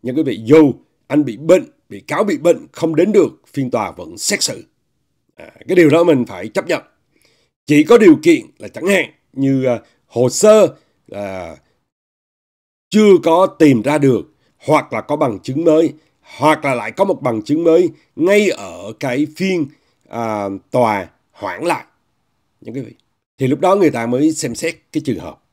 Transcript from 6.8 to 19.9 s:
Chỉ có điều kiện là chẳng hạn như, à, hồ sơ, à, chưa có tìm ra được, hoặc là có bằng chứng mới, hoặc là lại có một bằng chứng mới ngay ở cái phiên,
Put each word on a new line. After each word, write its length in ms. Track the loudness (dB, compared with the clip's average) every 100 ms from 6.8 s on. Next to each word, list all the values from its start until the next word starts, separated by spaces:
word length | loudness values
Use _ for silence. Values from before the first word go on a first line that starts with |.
| _ _ _ _ _ _ _ _ 0
Chỉ 180 | 2
có 140 | 6 6
điều 220 | 8 6
kiện 220 | 4 0 -2 _
là 100 | -18
chẳng 200 | -8 -2
hạn 240 | -2 -2 _ _
như, 320 | -6 -2 0 -2
à, 140 | -4 _ _ _
hồ 240 | -2 -2
sơ, 460 | 2 4 4 4 -2 _ _ _
à, 440 | -12 -12 -12 -14 -18 _ _ _ _ _ _ _ _ _ _ _ _ _
chưa 220 | 2 6 6
có 240 | 4 2 2
tìm 340 | 4 4 4
ra 160 | 0 0
được, 360 | 2 0 -4 _ _ _
hoặc 360 | 0 0 0
là 80 | -10
có 140 | -6 -4
bằng 240 | -2 -4
chứng 200 | -8 -2
mới, 300 | 2 2 0 -4 _ _
hoặc 440 | _ -2 0 0 -2
là 100 | -4
lại 160 | -6
có 140 | -4 -2
một 160 | -2
bằng 200 | -4 -4
chứng 220 | -4 -2
mới 260 | 2 2 2 -4 _ -4
ngay 340 | 0 2 0
ở 440 | -4 -12 -16 -16 -10
cái 280 | -6 -4 -6 -6
phiên, 320 | -4 -4 -6 _ _